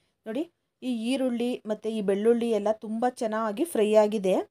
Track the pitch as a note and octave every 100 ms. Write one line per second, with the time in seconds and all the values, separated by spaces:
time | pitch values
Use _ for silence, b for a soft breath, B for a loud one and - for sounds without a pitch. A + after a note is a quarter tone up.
0 | _ _ A3 A#3 E4+ _ _ _ B3 A#3
1 | A3+ C4+ C4 A#3+ B3 B3 G#3 G#3+ A3 A3
2 | G3 G3 A3 A#3 A#3 G#3+ G#3 A3 G#3+ A3
3 | B3 B3+ A3+ G#3+ A3 G#3 E4+ A3+ G#3 G#3+
4 | G#3 A3 F#3+ G#3+ G#4